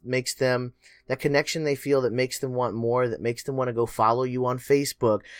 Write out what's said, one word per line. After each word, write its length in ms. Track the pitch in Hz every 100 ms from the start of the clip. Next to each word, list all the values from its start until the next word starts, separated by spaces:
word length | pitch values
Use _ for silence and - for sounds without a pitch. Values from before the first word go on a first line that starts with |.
makes 300 | 120 127 127
them, 400 | - 131 123 123 - - - -
that 100 | 131
connection 460 | 151 143 151 165
they 100 | 151
feel 260 | 139 143 139
that 100 | 123
makes 260 | 117 127 -
them 160 | 131
want 220 | 123 123 110
more, 320 | 117 123 123
that 120 | 110
makes 220 | 117 117
them 140 | - 131
wanna 160 | 127
go 120 | 117
follow 380 | 117 - 110 120
you 240 | 131 123 123
on 140 | 127
Facebook, 600 | - 143 143 - 120 104 - -